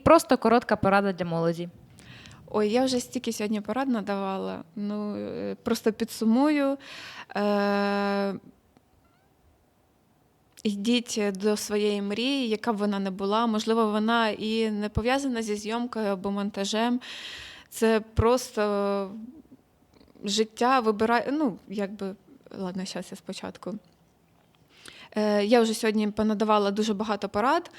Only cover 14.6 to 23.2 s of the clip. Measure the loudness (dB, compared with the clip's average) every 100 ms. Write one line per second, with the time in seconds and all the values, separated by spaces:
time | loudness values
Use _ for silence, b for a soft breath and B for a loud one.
14.6 | 0 -2 -2 -2 0 0 0 -2 -2 -4
15.6 | -4 -4 -4 -2 -2 -2 -2 -2 -4 -4
16.6 | -2 0 2 0 B B B B B B
17.6 | B 0 2 2 0 2 4 4 0 -2
18.6 | 0 0 0 -2 -4 -10 -14 -18 -20 -20
19.6 | _ _ _ _ _ -10 -4 -2 -2 0
20.6 | 2 4 2 0 2 2 0 0 -2 -4
21.6 | -8 -6 -6 -6 -10 -10 _ -20 -16 -8
22.6 | -6 -6 -8 -8 -10 -14